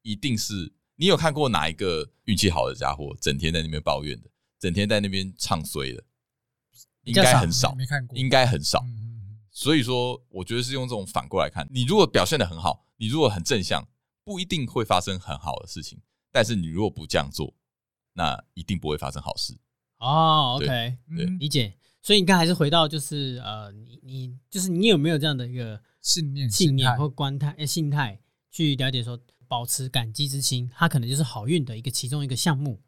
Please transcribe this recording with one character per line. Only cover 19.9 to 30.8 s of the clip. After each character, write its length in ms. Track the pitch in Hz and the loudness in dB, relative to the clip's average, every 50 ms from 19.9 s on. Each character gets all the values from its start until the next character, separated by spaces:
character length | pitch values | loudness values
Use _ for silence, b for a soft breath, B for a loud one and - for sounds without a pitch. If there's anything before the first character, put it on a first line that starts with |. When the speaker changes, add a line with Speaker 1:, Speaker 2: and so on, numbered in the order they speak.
| _ _ | _ _
Speaker 2:
哦， 580 | 113 127 147 160 160 160 156 156 143 123 123 139 | -2 0 2 4 6 6 4 4 2 0 -2 -2
Speaker 1:
对， 60 | 151 | -2
Speaker 2:
OK。 320 | 147 131 120 113 120 127 123 _ _ 160 | 0 0 -2 -2 -4 -6 -10 _ _ -8
Speaker 1:
对。 100 | 165 170 | -4 -4
Speaker 3:
嗯。 120 | 180 185 185 | -4 -4 -4
Speaker 2:
理 80 | 143 151 | -4 0
解。 260 | 143 147 117 101 - _ _ _ _ _ | 0 0 0 -2 -6 _ _ _ _ _
所 140 | _ - 208 | _ 2 4
以 40 | 208 | 4
应 60 | 185 | 6
该 120 | 170 196 | 6 6
还 100 | 175 165 | 6 6
是 80 | 165 180 | 4 4
回 160 | - 156 143 | 2 2 4
到 180 | 165 170 160 151 | 4 4 2 2
就 100 | 160 156 | 0 -6
是， 440 | 143 - 151 147 139 131 123 123 - | -6 -6 -6 -6 -6 -6 -6 -8 -10
呃， 260 | 98 107 107 107 101 | -10 -10 -10 -12 -14
你， 280 | 101 104 113 117 120 - | -16 -20 -20 -20 -20 -20
你， 360 | _ 131 131 131 127 127 123 131 _ _ | _ -14 -10 -10 -10 -10 -12 -14 _ _
就 120 | - 196 | -6 -4
是 80 | 180 190 | -2 0
你 180 | 175 170 202 | 0 4 6
有 100 | 226 214 | 6 6
没 140 | 151 139 165 | 6 4 2
有 80 | 165 147 | 2 2
这 80 | 143 | 0
样 100 | 156 147 | 0 -2
的 100 | 127 123 | -2 -4
一 80 | 123 127 | -6 -6
个 240 | 127 120 113 107 107 _ _ _ _ | -8 -8 -8 -10 -12 _ _ _ _
Speaker 3:
信 320 | - - - 180 160 143 | -2 0 0 0 0 -4
念、 180 | 139 143 135 120 | -4 -2 -2 -2
Speaker 2:
信 240 | 101 - 196 151 135 | 2 4 4 4 4
念 220 | 135 131 131 120 | 4 4 2 2
或 120 | 120 143 147 | 2 0 -2
观 300 | 123 - 147 139 139 139 | -2 -2 -4 -4 -2 -2
态， 100 | 143 143 | -4 -4
Speaker 3:
心 80 | - | -4
态。 20 | - | -4
Speaker 2:
呃， 80 | 151 | -6
心 240 | 139 - 170 160 143 | -4 -2 -2 -2 0
态 300 | 143 147 139 110 98 101 _ _ _ _ _ _ | 0 0 -2 -2 -4 -12 _ _ _ _ _ _
去 260 | - - 165 151 139 | -4 0 0 2 2
了 140 | 127 131 131 | 2 0 -2
解 120 | 135 127 | -2 -2
说 180 | 117 117 120 120 _ _ _ _ _ | -4 -6 -10 -12 _ _ _ _ _
保 200 | _ 131 120 120 | _ -4 -4 -2
持 220 | - - - 131 127 | -2 -4 -4 -4 -2
感 220 | - 127 117 110 | 0 -2 -2 -2
激 180 | 110 - - 135 | -4 -4 -4 -2
之 120 | 139 139 | -2 -2
心， 300 | 131 - 135 123 123 123 | -2 0 0 -2 -4 -6
它 160 | - - | 0 2